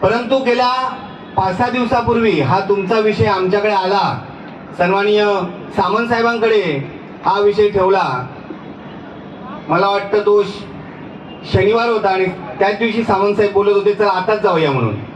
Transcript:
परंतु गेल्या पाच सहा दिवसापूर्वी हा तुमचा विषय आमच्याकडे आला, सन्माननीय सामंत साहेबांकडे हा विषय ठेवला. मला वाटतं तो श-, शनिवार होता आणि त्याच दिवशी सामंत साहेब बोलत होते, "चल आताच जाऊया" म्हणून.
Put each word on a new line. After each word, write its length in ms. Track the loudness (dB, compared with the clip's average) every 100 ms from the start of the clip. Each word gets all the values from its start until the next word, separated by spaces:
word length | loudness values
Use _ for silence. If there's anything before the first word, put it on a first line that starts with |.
परंतु 340 | 2 0 0 0
गेल्या 520 | 2 2 2 0 -4 -6 -12 -16 -8 -2
पाच 200 | -2 0
सहा 120 | -2
दिवसापूर्वी 720 | 0 0 0 2 2 2 2
हा 180 | 2 0
तुमचा 400 | 2 0 2 2
विषय 260 | 2 2 2
आमच्याकडे 480 | 2 2 2 2
आला, 480 | 0 2 0 0 -4 -10 -16 -16 -16 -16 -2
सन्माननीय 480 | 2 2 2 4 4 2 -2 -8 -10 -2
सामंत 320 | 0 0 0
साहेबांकडे 800 | 2 2 2 2 2 2 -2 -6 -12 -16 -6 0
हा 140 | 2
विषय 300 | 2 4 2
ठेवला. 580 | 4 4 4 2 -2 -6 -12 -14 -14 -14 -16 -16 -16 -16 -16 -16 -16 -14 -14 -2
मला 220 | 0 2
वाटतं 300 | 0 0 0
तो 240 | 4 2
श-, 200 | 2 -4 -12 -14 -16 -16 -16 -16 -16 -16 -2
शनिवार 360 | 2 4 4 2
होता 200 | 2 2
आणि 160 | 0 0 -4 -10 0
त्याच 180 | 0 2
दिवशी 260 | -2 0
सामंत 320 | 0 2 2 2
साहेब 160 | 2
बोलत 220 | 2 2
होते, 200 | 4 2
"चल 140 | 2 2
आताच 340 | 2 0 2
जाऊया" 300 | 2 2 2
म्हणून. 240 | 2 0 -4 -10